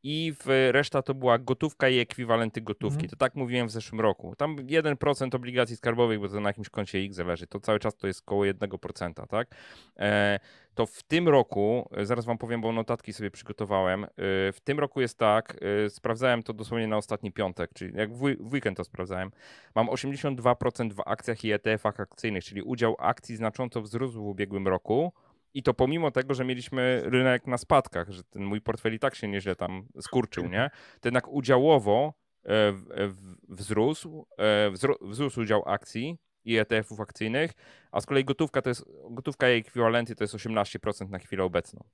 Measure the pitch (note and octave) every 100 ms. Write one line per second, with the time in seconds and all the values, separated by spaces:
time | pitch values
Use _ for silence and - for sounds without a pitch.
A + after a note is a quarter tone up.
0 | C#3 D#3 E3 C#3+ - C3 C3 C3 C#3+ C#3+
1 | - C3+ B2+ A#2 B2 C3 D#3 - C3 B2+
2 | A#2 - A#2 A#2 A2+ A#2 A2+ G#2 G#2+ C#3+
3 | E3 - C3 C#3+ B2 B2 A#2 A2+ - A2
4 | A2 F#2 E2+ - D3 D3 C3 D#3+ D#3 C#3
5 | D3 C#3 C3 B2+ B2 B2 A#2 A#2 B2 A#2
6 | A#2+ G#2+ G2+ G2+ G#2 G2+ G#2 - G2 F#2+
7 | G2 F#2 F2 E2+ F2 G2+ - G#2+ A2 -
8 | G2 F#2 - G2+ G2+ F#2+ G2+ F#2+ - -
9 | F2 D#2+ - G#2 B2+ - - - _ -
10 | G2+ G#2 G2+ G2+ - - _ - A2 -
11 | - E3 F3 C#3 A2+ G2+ G#2 A#2+ - G#2
12 | G2+ A#2+ A#2 A2+ A#2 A#2 A2+ A2+ A2+ A#2
13 | - - G2+ - - G#2 G2+ G2 F#2 F#2+
14 | G#2 - F#2+ F#2+ F#2+ - - D3 D3 C#3
15 | B2 - A2 G#2+ - - G2 G#2 G#2 -
16 | A#2 A2+ B2+ A#2+ A2+ A2 A2 A#2 A2 G#2+
17 | - G#2+ G2+ - F#2+ F2+ E2+ - F#2 -
18 | G#2+ A#2+ C#3 C3 G#2+ C3+ A2 F#2 F2 -
19 | F#2 F#2 F#2+ _ - - - A2 A2+ B2+
20 | C3+ C#3 D3 B2+ A#2+ B2 B2 - A2+ G2
21 | - A2 - A2+ A2 G#2 A2 A2 G#2+ -
22 | G2+ - A2+ G2 - G2 B2 B2 A#2 -
23 | E2 - - A2+ A2+ - B2+ A#2+ G#2+ A#2
24 | C3 A#2 G#2 F#2+ G2 G2 F#2+ F#2 - A#2+
25 | F3 _ _ _ _ C#3 B2+ A#2+ C3 E3
26 | D#3 B2+ C3+ C3 B2+ B2 - C3 B2+ B2+
27 | C#2+ B2+ C3 B2+ - B2 - D3 - F2+
28 | F#2+ F2+ - G2+ G2 G#2+ - A2 A2+ A2
29 | C#3 - G#2 G2+ F#2+ F2+ F2+ F#2+ A2 -
30 | - C3 A#2 - F2 F#2+ C#3 - - _
31 | A#2+ B2 - C#3 B2+ B2+ D3 D3 G#2 A2
32 | D3+ - _ _ G2+ G#2+ G#2 F#2+ - -
33 | G2 F#2+ F#2+ F2+ - F#2 G2 G#2+ B2 D#3
34 | E3+ D#3 - - G#2+ G#2 G#2 F#2+ C3+ -
35 | F#2+ A2 C#3+ A#2+ G#2+ G#2+ - G2+ - A2+
36 | C#3 E3+ _ _ A2+ A2+ G#2+ A2 G#2+ G#2+
37 | G#2 - A2 B2+ D#3+ - - - _ -
38 | - C#3 C3+ C3+ D#3 C#3 B2+ B2 - C#2
39 | D2+ A#2+ C#3+ - B2+ A#2+ A2 B2 A2+ A#2
40 | A#2 A2+ G#2 G#2+ A2 A2 G2+ - G#2+ -
41 | G2 F#2 - G2 F#2 F2 - - -